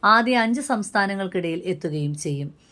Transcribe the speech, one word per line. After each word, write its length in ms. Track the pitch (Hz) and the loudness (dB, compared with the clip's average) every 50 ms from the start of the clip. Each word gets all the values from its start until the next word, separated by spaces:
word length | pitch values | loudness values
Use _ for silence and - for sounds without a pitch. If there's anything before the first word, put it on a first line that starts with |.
| - | 4
ആദ്യ 320 | 202 220 226 226 247 254 | 4 6 6 4 4 2
അഞ്ച് 240 | 240 226 226 240 294 | 2 2 2 0 0
സംസ്ഥാനങ്ങൾക്കിടയിൽ 1000 | 285 - 254 214 196 - - 208 196 196 196 196 196 185 190 180 170 165 165 175 - | 0 -2 -2 -2 -2 -2 0 0 0 0 0 -2 -4 -4 -2 -2 -2 -2 -4 -4 -4
എത്തുകയും 500 | 185 175 - - 160 151 151 147 147 147 | -4 -4 -4 -4 -4 -2 -2 -2 -4 -4
ചെയ്യും. 400 | 147 - 156 143 139 143 143 - _ _ _ | -4 -6 -4 -4 -4 -6 -8 -10 _ _ _